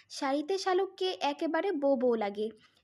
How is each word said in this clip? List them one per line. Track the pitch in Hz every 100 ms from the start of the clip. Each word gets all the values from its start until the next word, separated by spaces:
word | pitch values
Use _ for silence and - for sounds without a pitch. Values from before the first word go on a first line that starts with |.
| _
শাড়িতে | - 277 285 302 381
শালুককে | 381 370 370 - 370 -
একেবারে | 285 285 330 320 381
বউ | 311 277 262
বউ | 247
লাগে। | 220 202 202 220 - _ _